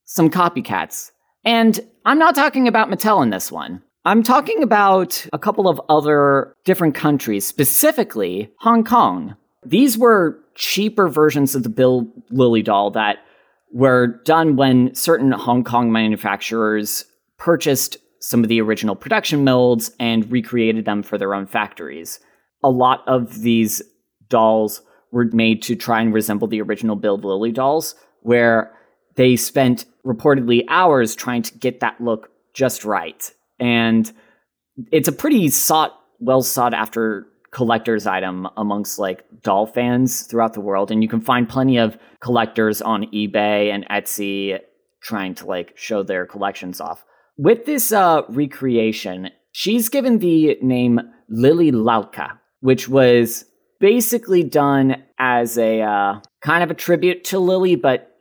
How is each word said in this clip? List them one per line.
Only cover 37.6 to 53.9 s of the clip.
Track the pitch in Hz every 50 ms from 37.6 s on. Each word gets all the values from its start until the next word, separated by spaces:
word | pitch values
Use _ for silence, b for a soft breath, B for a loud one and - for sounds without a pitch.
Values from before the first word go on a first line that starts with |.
| 123 113 113 110 113 117 113 107 98 104
item | 92 95 95 92 92 92 92 92 -
amongst, | 110 107 104 101 104 101 - - -
like, | 101 95 92 - _ _ - - -
doll | 107 95 98 110
fans | 110 - 123 120 123 123 123 131 123 120 - -
throughout | - - 117 113 110 110
the | 107
world. | 98 101 98 95 101 -
And | 110 110 110
you | 110
can | 117 113
find | 113 - 123 123 120 110
plenty | - 135 131 135 127 120
of | 113 107 - b b b b b
collectors | - 127 123 120 113 110 - 113 110 107 107 - -
on | 110 110 101 107
eBay | - 107 107 107 98 98 107 104 104 104 104 104 104 101
and | 101 - -
Etsy | 104 104 101 - - - 104 98 98 98 98 98 92 95 - _ _ _ _ _ _ _
trying | - - 117 104 95 92 87
to, | - -
like, | 104 95 90 87 - _
show | - - - 113 104 98
their | 98 95 92 90
collections | - - 101 101 98 95 - 92 90 90 -
off. | 85 85 85 - - _ _ _ _ _ _
With | - 139 180 233 226 233
this, | 294 302 269 - - 220
uh, | 208 185 175 160 151 - -
recreation, | 117 135 147 131 - - 135 131 120 113 110 110 110 - - 98 90 92 95 92 - _ _ _ -
she's | - - 185 220 240 220 226
given | - 277 247 262 233 214
the | 175 175 165 160 156 151 - -
name | 131 127 127 123 123 120 117 113 - B B B B -
Lily | 110 113 123 139 160 170 170 151 127
Lalka, | 113 110 120 117 110 98 - - - 73 - - - _ _ _ _
which | - 131 131 123 - -
was | 131 135 127 123 123 120 117 117 - - - _ _ _ _ _ _ _
basically | 190 202